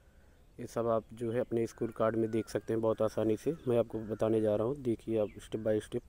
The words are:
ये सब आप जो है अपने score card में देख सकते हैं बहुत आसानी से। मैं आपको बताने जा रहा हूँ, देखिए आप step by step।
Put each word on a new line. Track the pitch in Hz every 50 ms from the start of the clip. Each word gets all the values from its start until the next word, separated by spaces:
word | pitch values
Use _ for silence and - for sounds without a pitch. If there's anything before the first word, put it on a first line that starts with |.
| - - - - - - - - - - - -
ये | 123
सब | 113 - 120 113
आप | 117 113 113 107 - 117
जो | 113 123 113
है | 113 127
अपने | 110 - 117 117 113
score | 110 - - 123 113
card | 113 - 113 113 110
में | 113 110 110
देख | 110 113 - -
सकते | - 113 - - 117
हैं | 110
बहुत | 113 110 110 -
आसानी | 110 107 - 113 110 110 110
से। | - - 135 165 160 -
मैं | 131 117
आपको | 117 110 113 - 110
बताने | 110 104 110 - 113 110 110 110
जा | 107 107 104
रहा | 104 107
हूँ, | 120 147
देखिए | 147 127 123 113 - - 113 113 110
आप | 104
step | 98 - 101 - - - 113 107
by | 113 107 107
step। | - - - 120 -